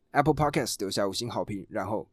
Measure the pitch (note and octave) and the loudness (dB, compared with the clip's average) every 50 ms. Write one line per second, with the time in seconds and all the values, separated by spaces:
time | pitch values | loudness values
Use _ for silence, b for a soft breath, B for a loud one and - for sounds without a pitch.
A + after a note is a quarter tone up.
0 | _ _ - C#3+ C#3 D#3 D3 C#3 D3 D3 - D#3+ A#2+ - - - G2+ G2 F#2+ G#2+ | _ _ 2 4 6 6 4 4 2 2 2 0 0 -2 -2 -4 -4 -2 0 0
1 | G2+ G2 F#2 - A#2+ A#2 A2+ G#2+ F2+ - G#2 F#2+ - - - G#2+ F#2 G2 A2 F#2 | 0 0 -2 -4 -6 -4 -4 -4 -4 -4 -6 -8 -8 -6 -6 -4 -4 -2 -2 -4
2 | - - | -4 -8